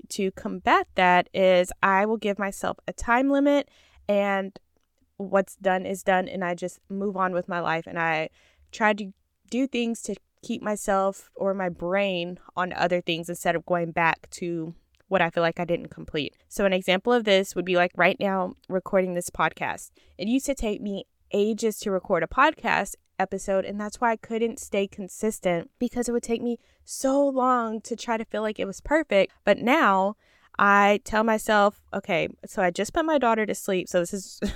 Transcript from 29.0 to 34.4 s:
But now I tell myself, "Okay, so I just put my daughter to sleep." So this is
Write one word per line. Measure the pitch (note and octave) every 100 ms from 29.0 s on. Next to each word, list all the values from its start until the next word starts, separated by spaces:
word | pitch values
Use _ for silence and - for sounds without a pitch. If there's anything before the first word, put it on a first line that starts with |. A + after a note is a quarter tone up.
| D4+ G3 F#3 _ -
But | G3+
now | A3+ D#4 A#3 F#3+ G3 G#3+ _ _ _ -
I | G3+ G3+ G3+ G#3 -
tell | G#3+
myself, | A3+ A3 - G#3+ G3+ - -
"Okay, | G3 - E3 D#3 - -
so | -
I | F3+
just | F3 G#3
put | F4 D#4+
my | D4+
daughter | B3 A3+ G#3
to | G#3
sleep." | - F#3 -
So | F3+
this | F3
is | G3 - -